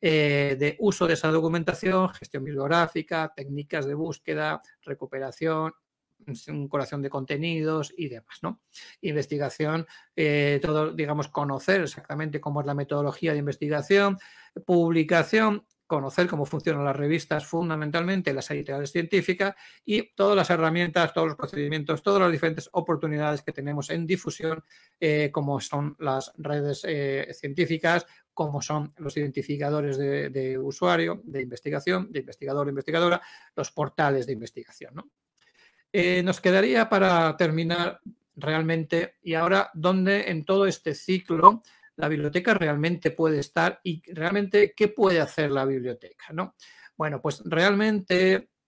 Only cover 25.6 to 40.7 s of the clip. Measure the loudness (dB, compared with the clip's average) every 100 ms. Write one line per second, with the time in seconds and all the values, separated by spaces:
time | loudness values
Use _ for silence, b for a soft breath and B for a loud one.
25.6 | -4 -4 -4 -4 -4 -4 -6 -10 -4 -2
26.6 | -2 -4 -4 -4 -2 -4 -6 -10 -8 -2
27.6 | -2 0 2 0 -2 b b -6 -4 -4
28.6 | -4 -4 -4 -8 -8 -4 -4 -4 -6 -4
29.6 | -2 -2 -2 -2 -2 -2 -4 -4 -4 -4
30.6 | -6 -2 2 2 0 -4 -8 -8 -8 -8
31.6 | -6 -4 -2 -2 -4 -8 -10 -10 -6 -4
32.6 | -2 -4 -2 2 2 2 B B B -8
33.6 | -8 -4 -4 0 2 2 -2 -8 -10 -16
34.6 | -18 -20 -18 -18 -20 _ _ _ b b
35.6 | b b _ 0 2 2 0 2 4 4
36.6 | 4 4 4 4 4 4 4 2 2 2
37.6 | 0 0 -2 -6 -18 -20 _ -8 -2 0
38.6 | 0 0 0 -2 -2 _ -4 0 4 2
39.6 | 0 0 2 4 4 2 0 -4 0 2
40.6 | 2